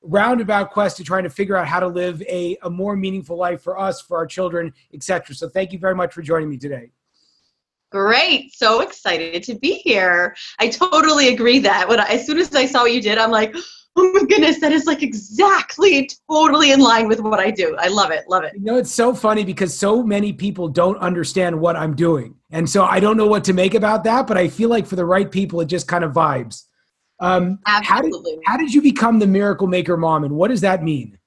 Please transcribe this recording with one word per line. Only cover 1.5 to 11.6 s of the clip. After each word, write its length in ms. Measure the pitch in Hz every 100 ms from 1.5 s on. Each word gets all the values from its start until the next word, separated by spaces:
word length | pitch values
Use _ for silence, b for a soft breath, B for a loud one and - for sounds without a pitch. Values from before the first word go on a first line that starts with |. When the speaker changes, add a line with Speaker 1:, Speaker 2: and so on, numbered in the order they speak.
Speaker 1:
out 120 | 190 156
how 120 | 175
to 80 | 180
live 360 | 175 180 160
a, 340 | 202 180 175 185
a 80 | 180
more 260 | 175 202 202
meaningful 400 | 190 190 147 170
life 240 | 180 175
for 180 | 170 190
us, 220 | 196 175
for 160 | - 170
our 80 |
children, 480 | 160 - 180 170 165 _ _
et 80 | 147
cetera. 320 | - 180 -
So 120 | 135 165
thank 260 | 190 185
you 60 | 190
very 160 | 190
much 200 | 185 175
for 80 | 170
joining 260 | 156 165 151
me 80 | 135
today. 340 | 143 131 120 _ _ _ _ _ _ _ _ _ _
Speaker 2:
Great! 640 | 196 202 240 359 294 -
So 260 | - 220 226
excited 600 | 381 - 202 165 165 175
to 140 | 226 220
be 180 | 285
here. 600 | - 349 214 185 175 175 B B B
I 100 | 226
totally 600 | 226 370 311 320 294 262
agree 300 | 240 240
that 280 | 262